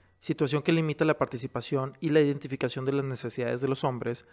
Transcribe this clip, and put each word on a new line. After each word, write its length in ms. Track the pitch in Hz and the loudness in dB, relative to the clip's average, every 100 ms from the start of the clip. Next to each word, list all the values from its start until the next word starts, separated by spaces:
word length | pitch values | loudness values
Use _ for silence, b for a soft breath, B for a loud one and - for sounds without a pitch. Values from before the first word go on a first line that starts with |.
| _ _ | _ _
situación 420 | - - 143 143 | -6 0 0 0
que 120 | 156 | 2
limita 320 | 165 156 143 156 | 2 2 2 2
la 120 | 147 | 2
participación 800 | 131 120 131 123 - 139 135 - | 0 -2 -6 -8 -2 -2 -2 -4
y 80 | 160 | 2
la 100 | 151 | 6
identificación 640 | 143 143 135 135 127 135 131 | 6 2 -4 -4 -2 -2 0
de 60 | |
las 140 | 139 139 | 0 -2
necesidades 560 | 127 120 - 120 123 | -4 -6 -4 -2 0
de 60 | 131 | 0
los 140 | 135 | 0
hombres 420 | 143 127 117 120 - | 0 -2 -4 -6 -10